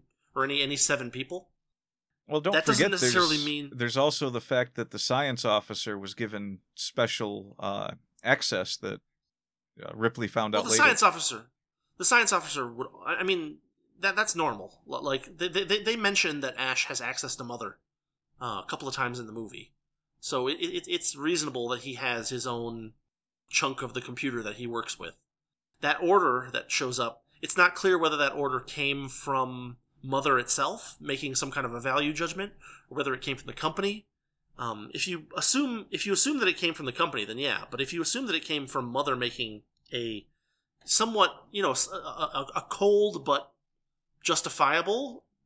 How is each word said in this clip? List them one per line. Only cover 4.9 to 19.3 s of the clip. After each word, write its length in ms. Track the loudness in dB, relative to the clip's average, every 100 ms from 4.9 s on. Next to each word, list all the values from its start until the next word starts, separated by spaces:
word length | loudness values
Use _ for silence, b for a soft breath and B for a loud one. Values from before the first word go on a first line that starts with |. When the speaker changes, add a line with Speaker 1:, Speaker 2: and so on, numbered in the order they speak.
Speaker 2:
the 80 | -2
science 460 | 0 2 0 0 2
officer 520 | 2 2 -6 -4 -6
was 160 | -6
given 460 | -6 -6 -4 -8 -10 _
special, 840 | -8 -6 0 0 0 -4 -6 -10 -8
uh, 320 | -6 -4 -6 -10 _ _
access 540 | 0 2 2 -2 -2 -6
that, 240 | -6 -8 _ _ _ _ _ _ _ -18
uh, 80 | -14
Ripley 340 | 0 0 0 -2
found 260 | 0 2
Speaker 1:
Well, 80 | 2
Speaker 2:
out 40 | 2
Speaker 1:
the 60 |
Speaker 2:
later. 120 | 4
Speaker 1:
science 200 | 6 6
officer, 440 | 4 4 -4 -6 -12 _ _ _ _ 0
the 80 | 4
science 260 | 6 6
officer 400 | 2 0 -4 -4
would, 160 | -6 -10 -8 -4
I, 100 | -2
I 80 |
mean, 340 | 0 0 -2 -10 _ _ _ -2
that, 160 | 0 0
that's 200 | 0 2
normal. 460 | 0 0 -8 _ -10
L-, 140 | -6
like, 340 | -2 -2 -4 -6
they, 120 | -4
they, 140 | -2
they, 200 | 0 0
they 120 | 0 0
mentioned 480 | 2 2 2 0
that 120 | -4 -2
Ash 280 | -2 0 0
has 160 | -2
access 340 | -4 -4 -6 -6
to 80 |
Mother, 340 | -8 -8 -8 -10 _ _ _ _ _ -10
uh, 200 | -8 -6
a 20 | -6
couple 180 | -8 -6
of 80 | -2
times 240 | -2 -4
in 60 |
the 80 | -10